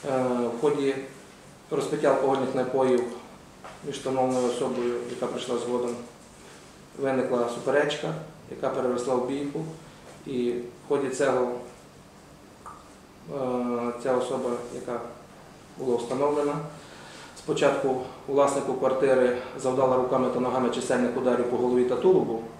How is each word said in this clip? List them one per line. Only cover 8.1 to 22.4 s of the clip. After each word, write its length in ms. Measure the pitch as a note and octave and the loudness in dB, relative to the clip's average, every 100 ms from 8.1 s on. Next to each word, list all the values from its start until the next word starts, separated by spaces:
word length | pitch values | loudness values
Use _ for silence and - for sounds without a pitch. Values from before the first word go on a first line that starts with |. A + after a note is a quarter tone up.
| D#3+ - - - | -6 -10 -18 -16
яка 180 | - C3 | -6 -4
переросла 460 | B2 B2 A#2+ C3+ B2 | 0 0 0 0 0
в 120 | B2+ | 0
бійку, 380 | C#3 C#3+ D3 D#3+ - - - - - - | -4 -4 -6 -8 -10 -18 -20 -20 -16 -8
і 260 | B2+ A#2+ | -2 -2
в 380 | A#2+ - - - | -2 -6 -14 -2
ході 200 | C#3 C3+ | 0 0
цього, 420 | B2+ C3+ B2+ B2 B2 - - - - - - - - - - - - - - - - - | 0 2 2 0 -4 -10 -18 -20 -20 -20 -20 -20 -20 -20 -20 -20 -18 -20 -20 -20 -20 -10
е, 600 | C#3+ B2+ B2 B2 A#2+ A#2+ A#2 | -6 -2 0 0 -2 -2 -4
ця 140 | C3+ B2 | 0 0
особа, 320 | - C3 B2 A#2+ A#2+ B2+ | 0 -2 -2 -4 -6 -10
яка 240 | B2+ A#2 A2 - - - - - - - | -6 -8 -8 -14 -20 -20 -20 -20 -20 -6
була 200 | C3+ A#2+ | -2 -2
встановлена, 580 | - B2+ D3 D3 C#3+ D#3 - - - - - - - - | -2 0 2 2 0 -2 -6 -12 -18 -18 -18 -18 -18 -14
спочатку 640 | - - C#3+ - C3+ B2+ - - - | -4 2 4 4 0 0 -4 -12 0
власнику 460 | C#3 C#3 C#3 B2+ | 4 4 4 -2
квартири 640 | B2 C3 C3 C3+ B2+ B2 B2 - - | 0 2 4 4 6 6 2 -6 -4
завдала 360 | B2+ B2+ B2+ B2+ | 0 2 4 4
руками 320 | B2 B2+ B2+ | 2 2 2
та 60 | B2 | 2
ногами 300 | B2+ C3 B2 | 0 2 0
чисельних 480 | - - B2+ A#2+ B2+ | 0 0 2 2 2
ударів 320 | B2 A#2+ A#2 | 2 2 2
по 80 | A#2 | 2
голові 260 | B2 B2 | 4 4
та 120 | B2 B2 | 4 4
тулубу 480 | F#3 D#3 A#2 A2+ | 6 6 4 -2